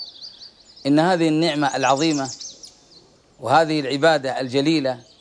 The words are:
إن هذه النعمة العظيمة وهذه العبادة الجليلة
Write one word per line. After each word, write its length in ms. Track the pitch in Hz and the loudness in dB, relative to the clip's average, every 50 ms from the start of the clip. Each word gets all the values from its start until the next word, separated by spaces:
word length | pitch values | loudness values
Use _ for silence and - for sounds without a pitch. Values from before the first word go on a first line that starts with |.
| - - - - - - - - - - _ _ - - - - - | -6 -18 -18 -20 -20 -20 -20 -20 -20 -20 _ _ -20 -20 -18 -8 -2
إن 120 | 139 143 151 | 0 2 2
هذه 280 | 160 180 185 170 165 | 4 2 2 2 2
النعمة 480 | 160 156 156 170 170 147 147 143 127 - | 2 2 2 0 0 0 0 -2 -2 -2
العظيمة 540 | 135 135 123 139 135 160 165 151 143 135 123 - - - - - - - - - _ _ _ - - _ _ _ _ _ _ _ - | 0 2 2 2 2 2 0 0 -2 -4 -6 -8 -14 -16 -18 -18 -20 -20 -20 -20 _ _ _ -20 -20 _ _ _ _ _ _ _ -10
وهذه 400 | - 113 135 160 165 151 156 151 | -2 2 4 4 4 2 0 -4
العبادة 600 | 143 127 139 143 143 165 160 147 131 131 120 120 | -2 -2 -2 2 2 2 2 2 0 -4 -4 -4
الجليلة 600 | 135 127 117 139 139 156 165 156 135 131 123 120 - _ - _ | -4 -2 0 0 2 2 0 0 0 -2 -6 -6 -10 _ -20 _